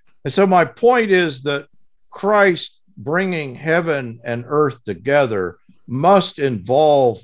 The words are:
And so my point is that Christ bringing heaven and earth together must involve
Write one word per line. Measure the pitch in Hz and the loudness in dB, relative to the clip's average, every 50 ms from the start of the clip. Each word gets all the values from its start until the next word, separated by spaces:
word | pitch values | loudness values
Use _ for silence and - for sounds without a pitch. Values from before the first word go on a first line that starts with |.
| _ _ _ _ - | _ _ _ _ -10
And | 139 | -4
so | - 190 202 | 0 2 2
my | 196 185 175 160 | 4 4 4 2
point | 160 - - 233 240 254 240 226 202 | 2 -2 0 2 4 4 4 2 2
is | 190 180 175 160 135 127 | 2 2 2 0 -4 -6
that | 135 147 143 143 - _ _ - - _ _ _ _ - | -6 -4 -4 -4 -6 _ _ -20 -20 _ _ _ _ -20
Christ | - - - 202 214 208 202 190 170 151 - - _ _ _ _ - - | -14 -6 -2 0 2 4 4 2 2 -2 -6 -12 _ _ _ _ -20 -12
bringing | 104 131 160 180 196 185 180 160 147 135 123 | -8 -4 -4 -2 -2 -2 -4 -6 -8 -10 -12
heaven | - 139 160 165 180 165 165 147 139 127 117 113 117 - | -8 -4 -2 -2 0 0 -2 -4 -4 -4 -8 -12 -12 -8
and | 120 117 120 120 | -6 -6 -6 -6
earth | 120 147 151 151 139 - - - | -2 0 0 0 0 -2 -6 -10
together | 107 95 82 95 135 143 147 139 117 110 98 92 85 - _ _ _ - _ - | -10 -10 -6 -2 0 2 2 2 0 -2 -4 -4 -6 -8 _ _ _ -20 _ -14
must | - 123 131 156 180 202 190 - - - - | -10 -6 0 4 4 4 4 2 0 -6 -4
involve | 139 135 120 98 90 107 131 147 156 151 147 139 131 120 107 - | -2 -2 -2 -4 -4 0 2 2 4 4 4 4 2 2 0 -4